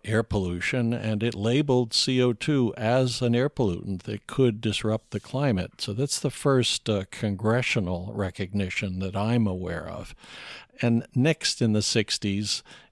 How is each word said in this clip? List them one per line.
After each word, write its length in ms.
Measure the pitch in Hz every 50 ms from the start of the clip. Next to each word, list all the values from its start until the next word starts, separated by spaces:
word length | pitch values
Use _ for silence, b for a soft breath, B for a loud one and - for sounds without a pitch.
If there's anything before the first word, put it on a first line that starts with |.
| -
air 180 | 107 110 110
pollution, 720 | 113 - - 104 92 87 87 87 - - - 127 120 117
and 320 | 120 113 - 110 110 104 113
it 100 | 120 -
labeled 580 | - 101 113 123 143 156 139 127 123 123 110
C 300 | - - - - 131 127
O 100 | 123 123
two 400 | 117 - - - 151 139 123 110 -
as 440 | - 113 110 123 131 131 123 113 -
an 140 | 131 120 117
air 160 | 120 131 147
pollutant 520 | - - 123 98 85 - - 98 95 90
that 240 | - - 110 104 -
could 340 | - - - 131 120 104 110
disrupt 500 | 113 110 101 - - 110 110 110 - -
the 100 | - 101
climate. 600 | - - - 131 147 139 110 92 87 - - -
So 120 | - -
that's 280 | 101 110 139 143 - -
the 100 | - 139
first, 580 | - - - 143 135 127 117 - - - - -
uh, 160 | 107 98 95 -
congressional 1000 | - - - 104 101 92 104 107 113 123 127 - - 120 95 87 92 87 87 101 -
recognition 840 | - 101 92 - - 101 92 101 101 98 92 - - - 95 92 92
that 160 | 95 95 95
I'm 300 | 98 104 113 120 120 110
aware 420 | 98 92 90 90 87 85 82 80 82
of. 260 | 82 82 - - - B B B B B B B B B B B _ -
And 260 | - 120 117 117 - - -
next 480 | 123 127 160 160 - - - - -
in 120 | 131 113 107
the 80 | 107
sixties, 800 | 101 - - 117 104 - - - - 101 98 101 107 101 - - - B B B B B